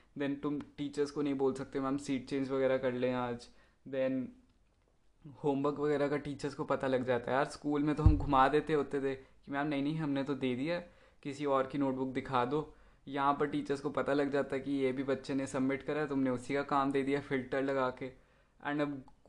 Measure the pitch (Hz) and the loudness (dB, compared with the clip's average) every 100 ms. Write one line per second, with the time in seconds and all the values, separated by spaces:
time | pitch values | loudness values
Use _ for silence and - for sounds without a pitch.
0 | _ - 139 143 147 147 - - 143 147 | _ -4 -2 -2 -2 -4 -6 -8 -6 -2
1 | 143 156 147 135 135 131 135 139 135 139 | -2 0 0 2 2 0 -4 -4 -2 -2
2 | 139 131 127 139 131 135 131 131 131 123 | -2 -4 -2 -2 0 2 2 2 0 0
3 | 127 127 123 120 - - - _ 131 131 | 0 0 -2 -6 -12 -20 -20 _ -8 -2
4 | 131 131 123 - - _ _ _ _ _ | 0 0 -4 -10 -20 _ _ _ _ _
5 | _ _ 151 127 151 135 143 139 147 143 | _ _ -20 -4 0 2 0 0 0 2
6 | 139 143 147 135 147 135 143 131 135 127 | 2 0 -4 -6 -6 -4 -2 0 2 2
7 | 127 120 123 127 151 - 147 147 151 151 | 2 0 2 0 0 -4 -2 0 2 6
8 | 151 147 139 135 135 151 147 151 139 143 | 6 6 4 6 6 4 2 0 0 -2
9 | 135 131 - - - 139 151 139 143 160 | -2 -4 -12 -20 -8 -4 -2 0 -2 -2
10 | 156 139 135 135 131 123 147 175 - - | -2 -2 -2 -2 -2 -2 -2 -4 -8 -18
11 | - - 143 135 143 135 135 143 139 127 | -20 -14 -10 -4 2 2 2 0 0 0
12 | 131 131 127 131 123 151 151 - - - | -2 -4 0 2 2 0 -4 -12 -20 -20
13 | - 139 139 143 147 147 139 139 147 135 | -8 0 2 2 0 0 -2 -2 -2 -2
14 | 131 143 143 143 139 139 135 139 131 131 | 2 2 2 0 0 -2 -2 0 0 0
15 | 135 135 - 135 135 135 131 139 - 147 | -2 -2 -2 -4 -2 0 0 0 -2 -2
16 | 147 139 131 123 - 143 139 143 135 139 | -2 0 0 0 0 -2 2 2 2 2
17 | 135 143 143 135 120 139 139 135 127 123 | 2 0 0 -2 -2 -2 0 0 0 -2
18 | 131 - - _ _ _ 143 147 147 139 | -10 -14 -20 _ _ _ -4 -2 -2 -4
19 | - - | -12 -14